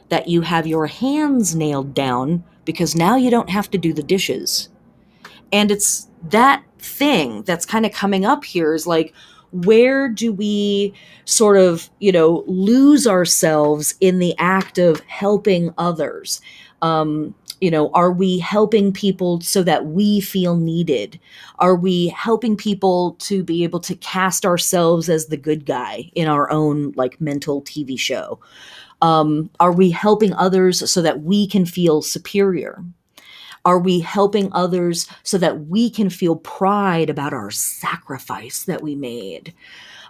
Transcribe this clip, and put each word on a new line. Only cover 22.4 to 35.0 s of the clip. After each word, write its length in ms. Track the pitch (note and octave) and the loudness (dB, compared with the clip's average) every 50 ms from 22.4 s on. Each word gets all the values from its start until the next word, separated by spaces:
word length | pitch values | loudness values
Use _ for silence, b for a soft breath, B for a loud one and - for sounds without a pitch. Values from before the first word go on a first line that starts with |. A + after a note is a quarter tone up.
| A#3 A3+ G#3+ | 0 -2 -2
people 560 | G3+ - G#3+ G3+ G3+ G3 F#3+ F3+ F3+ F3+ E3+ E3 - | -2 -2 -4 -2 0 0 0 2 0 0 -2 -4 -8
to 240 | - - G3+ F#3+ F3+ | -8 -6 -4 -4 -4
be 180 | F3+ E3 E3+ E3+ | -2 -2 -2 -2
able 160 | E3 E3+ E3+ | -2 -4 -6
to 140 | - - F3 | -8 -8 -10
cast 500 | - - - - F#3+ F#3 F#3 E3+ - - | -12 -10 -8 -4 -2 -2 -2 -2 -2 0
ourselves 640 | F#3+ F3 E3+ - - - F3 E3+ E3 F3 E3 E3 F3+ | 0 0 0 -2 -2 0 2 2 2 2 2 0 0
as 180 | E3 D#3 D3+ | -2 -2 -2
the 100 | D3+ D#3 | -4 -8
good 280 | C#3+ C3+ D#3 D3+ D3+ C#3 | -6 -4 -4 -4 -4 -4
guy 460 | D3+ C#3 B2+ B2 G2 G#2+ G#2+ A#2+ - _ | -6 -6 -6 -6 -8 -10 -12 -14 -10 _
in 100 | F3 E3 | -4 -2
our 240 | D#3 D3 C#3+ C#3+ - | 0 0 0 0 0
own, 420 | D3+ D#3 D#3 D3+ D3 D3+ C#3+ C#3 - | 0 0 0 0 0 -2 -4 -4 -4
like, 240 | C3 B2+ B2 - - | -4 -4 -4 -4 -6
mental 400 | D#3+ D3 C#3+ C#3+ - D#3 C#3+ C#3+ | -6 -6 -6 -6 -4 -6 -6 -6
T 240 | C#3+ - - D3+ D3 | -8 -10 -10 -10 -10
V 120 | B2 C3 | -8 -8
show? 440 | A#2 - - C3 G#2 D#2 - - B B B B B B B B B B B B _ | -6 -6 -4 -6 -6 -6 -8 -12 B B B B B B B B B B B B _
Um, 480 | E3+ E3+ D#3+ D#3+ D#3 D3+ D3+ D3+ D#3 - - - | 2 4 4 4 4 2 0 -2 -4 -4 0 2
are 100 | F3 F3+ | 2 4
we 200 | F3 F3 F#3+ F3+ | 4 4 4 4
helping 420 | E3+ - - G#3 G#3+ G#3 A3+ G3 - | 4 2 2 2 2 4 2 2 2
others 580 | - F3 F#3+ F#3 F#3 F#3 F#3 F3 - - - | 0 0 2 2 4 4 2 2 0 -2 -2
so 120 | - F#3 E3 | -2 0 0
that 200 | D#3 C#3 D3 D3+ | 0 -2 -2 -2
we 240 | E3 G3+ G#3 G#3 | 0 0 0 0
can 180 | G3 G3+ G3 F3+ | 0 0 0 0
feel 380 | F3 - F3+ F3 E3 D3+ D3+ D3+ | 0 0 0 2 2 2 2 0
superior? 800 | - - F3 - - - G3+ G3 G3 F#3 D3 - - - - F3 F3 - _ _ _ B B B B B B B B B B - | -4 -8 -10 -10 -4 -2 0 0 2 0 -2 -6 -8 -12 -14 -16 -18 -18 _ _ _ B B B B B B B B B B 0
Are 140 | F3 F3+ F3+ | 2 2 2
we 220 | F3 F#3+ F3+ F3 | 2 2 0 0
helping 520 | E3 - - G3+ G3+ G3 G#3 G#3 G3 - - | -2 -2 0 0 2 2 2 0 -2 -2 -2
others 540 | F3 F3+ F3+ F3+ F3+ F3 F3 E3+ E3+ | -2 -2 -2 -2 -2 -2 -2 -2 -4